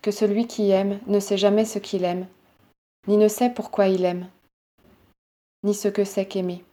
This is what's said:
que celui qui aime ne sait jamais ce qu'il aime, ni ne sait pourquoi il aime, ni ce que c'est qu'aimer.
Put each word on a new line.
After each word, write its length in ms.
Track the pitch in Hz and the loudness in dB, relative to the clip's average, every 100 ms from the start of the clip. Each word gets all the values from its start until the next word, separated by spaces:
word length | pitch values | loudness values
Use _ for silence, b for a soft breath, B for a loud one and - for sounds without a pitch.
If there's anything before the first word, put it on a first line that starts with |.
que 100 | 214 | -4
celui 360 | 208 214 202 233 | 0 0 2 -2
qui 220 | - 208 | -2 2
aime 300 | 190 196 202 - | 2 2 -4 0
ne 120 | 202 | -2
sait 180 | 202 196 | 0 0
jamais 280 | 202 208 220 | 2 2 0
ce 140 | 214 | -4
qu'il 240 | - 196 | -6 -4
aime, 240 | 175 180 185 _ _ _ _ _ _ _ - | -2 -4 -8 _ _ _ _ _ _ _ 0
ni 100 | 208 | 4
ne 100 | 214 | 4
sait 220 | 214 247 | 4 -2
pourquoi 380 | 247 - - 196 | -2 -6 0 2
il 180 | 190 180 | 2 0
aime, 240 | 180 180 _ _ _ _ _ _ _ _ _ _ _ _ _ | -2 -10 _ _ _ _ _ _ _ _ _ _ _ _ _
ni 100 | 202 | -2
ce 140 | 208 208 | 0 -2
que 160 | 202 | 0
c'est 220 | 196 202 190 | -2 -2 -4
qu'aimer. 380 | 196 180 175 - | -4 -4 -6 -14